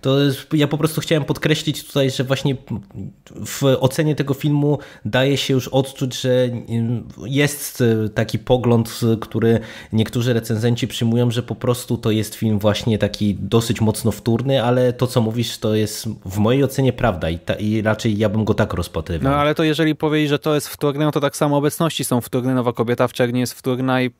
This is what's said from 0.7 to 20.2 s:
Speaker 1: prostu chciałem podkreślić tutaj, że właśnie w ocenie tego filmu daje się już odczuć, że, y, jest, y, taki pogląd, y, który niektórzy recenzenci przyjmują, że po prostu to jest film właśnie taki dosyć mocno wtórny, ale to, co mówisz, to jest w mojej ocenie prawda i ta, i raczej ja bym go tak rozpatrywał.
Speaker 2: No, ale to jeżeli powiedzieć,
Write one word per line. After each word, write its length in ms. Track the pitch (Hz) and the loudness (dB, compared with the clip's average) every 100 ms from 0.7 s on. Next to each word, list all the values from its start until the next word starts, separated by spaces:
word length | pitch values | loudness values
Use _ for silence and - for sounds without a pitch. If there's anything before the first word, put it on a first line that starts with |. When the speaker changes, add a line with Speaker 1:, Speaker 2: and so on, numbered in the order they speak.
| 156 | 2
Speaker 1:
prostu 220 | 156 - | 0 -2
chciałem 240 | - 160 | 0 0
podkreślić 600 | 139 151 147 151 - 139 | 0 -2 0 0 -2 -6
tutaj, 260 | - 143 135 | -4 0 0
że 140 | 127 | 0
właśnie 320 | 127 135 143 135 - 117 - 117 98 - - - 101 | -2 0 0 -4 -6 -10 -10 -14 -14 -16 -20 -14 -10
w 160 | - 139 131 | 0 2 4
ocenie 340 | 131 - 156 | 2 2 0
tego 200 | 143 139 | 0 -2
filmu 440 | 135 151 147 147 143 - - | -2 0 2 2 0 -4 -10
daje 320 | - 127 135 139 | -2 0 2 0
się 180 | - | 2
już 140 | 135 - | 0 2
odczuć, 520 | 131 135 - 131 - | 0 -2 -4 -6 -2
że, 80 | 127 | 0
y, 220 | 127 123 117 - 117 117 120 - - 95 | 2 2 -2 -4 -2 0 -2 -6 -14 -4
jest, 540 | 139 147 - - - | 0 0 0 -10 0
y, 280 | 120 110 110 | 2 2 0
taki 240 | - 110 110 | -2 -2 -4
pogląd, 600 | - 127 120 117 113 - 117 | 0 2 4 2 2 -2 0
y, 20 | 113 | 0
który 440 | - 113 113 113 113 - - | -2 0 2 2 0 -16 -4
niektórzy 400 | 110 110 123 120 | -2 0 0 0
recenzenci 560 | 117 113 107 120 120 113 | 0 0 0 0 0 -2
przyjmują, 420 | - 117 117 120 | -2 0 2 2
że 120 | 117 | 0
po 120 | 117 | -6
prostu 420 | 110 123 120 - 117 | -4 -2 -2 -2 -2
to 140 | 113 | 0
jest 240 | 110 104 | 0 -2
film 240 | - 113 104 | -2 0 2
właśnie 400 | 104 98 - 107 | 2 2 0 0
taki 360 | 104 - 104 | 0 0 -2
dosyć 460 | 98 95 113 113 107 | 0 0 0 0 0
mocno 300 | 110 107 110 | 0 0 -2
wtórny, 500 | 95 - 113 131 135 | -2 -2 -2 0 0
ale 280 | 113 123 127 | 2 2 2
to, 140 | 120 123 | 2 0
co 140 | 127 | 0
mówisz, 380 | 110 117 117 - | 0 -2 -4 -4
to 160 | 110 | 0
jest 340 | 110 104 - 110 110 | 0 0 -4 -8 -8
w 140 | - 98 | -8 0
mojej 260 | 107 135 | 2 4
ocenie 280 | 131 - 135 | 2 2 -2
prawda 380 | - 120 87 82 | 0 0 0 -4
i 80 | 85 | -4
ta, 160 | - | -4
i 280 | 98 107 110 | -4 -2 0
raczej 360 | 107 107 117 104 | 0 0 0 2
ja 100 | 107 | 0
bym 160 | 104 | 2
go 100 | 104 | 0
tak 200 | 107 107 | 0 0
rozpatrywał. 580 | 87 82 82 78 82 139 | -2 -4 -6 -4 -2 0
Speaker 2:
No, 60 | 143 | 2
ale 160 | 147 | 2
to 100 | 151 | 2
jeżeli 240 | 160 147 156 | 0 2 0
powiedzieć, 340 | 147 156 151 | 0 0 0